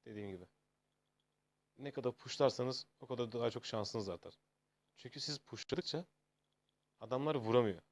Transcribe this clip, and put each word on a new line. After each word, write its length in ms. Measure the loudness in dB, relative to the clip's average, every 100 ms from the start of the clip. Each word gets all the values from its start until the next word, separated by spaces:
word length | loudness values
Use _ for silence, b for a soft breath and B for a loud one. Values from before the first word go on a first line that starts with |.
| -10
Dediğim 240 | -10 -8
gibi. 160 | -10 -12 _ _ _ _ _ _ _ _ _ _ _ _ -12
Ne 140 | -8
kadar 200 | -2 -2 -2
pushlarsanız 720 | -10 4 4 6 -2 -2 -8 _
o 80 | -8
kadar 240 | -2 -2
daha 180 | 2 0
çok 140 | 0 -4
şansınız 440 | -4 -2 -2 -4
artar. 300 | -6 -10 -20 _ _ _ _ _ _
Çünkü 220 | -14 -8
siz 180 | -6 -6
pushladıkça 680 | -8 -12 -2 -2 0 -4 -6 _ _ _ _ _ _ _ _ _
adamlar 360 | -2 0 2 2
vuramıyor. 460 | 6 6 6 0 _